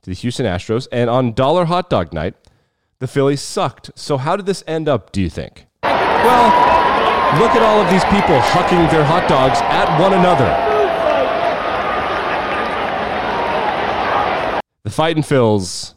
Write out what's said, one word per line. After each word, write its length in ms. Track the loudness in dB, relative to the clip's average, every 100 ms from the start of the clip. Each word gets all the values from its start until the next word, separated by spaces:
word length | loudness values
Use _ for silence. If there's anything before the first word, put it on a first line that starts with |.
to 60 | -10
the 40 |
Houston 320 | -8 -6 -4 -2
Astros. 420 | -4 -2 -4 -2
And 160 | -4 0
on 240 | 0 0
Dollar 320 | 0 0 2 0
Hot 240 | -2 -2
Dog 240 | -2 -2
Night, 220 | -4 -6 -8 _ _ _ _ _ _
the 80 | -6
Phillies 340 | 0 0 -2
sucked. 500 | -6 -4 -4 -6 -20 -18
So 200 | -6 -4
how 220 | -2 -4
did 80 | -4
this 180 | -6 -6
end 220 | -4 -2
up, 240 | -2 -2
do 100 | -4
you 80 | -4
think? 360 | -4 -12 -14 _ _
Well, 640 | -2 0 0 2 4 4 4 4 4 4 2 0 0 0 0 2
look 100 | 4
at 100 | 4
all 200 | 4 4
of 80 | 4
these 140 | 2 2
people 340 | 2 4 2
hucking 500 | 2 0 2 2 4
their 120 | 4
hot 240 | 2 2 2
dogs 320 | 2 2 2
at 380 | 0 0 2 2
one 140 | 4
another. 560 | 4 4 4 2 0 0 0 0 0 0 0 0 0 -2 -2 -4 -4 -4 -4 -4 -4 -4 -4 -4 -4 -4 -4 -6 -4 -6 -6 -4 -4 -4 -2 -4 -4 -4 -4 -2 -2 -2 -4 -4 -6 -8 _
The 60 | -8
Fightin' 340 | -2 0 0
Phils 680 | 0 2 4 2 -2 -10 -12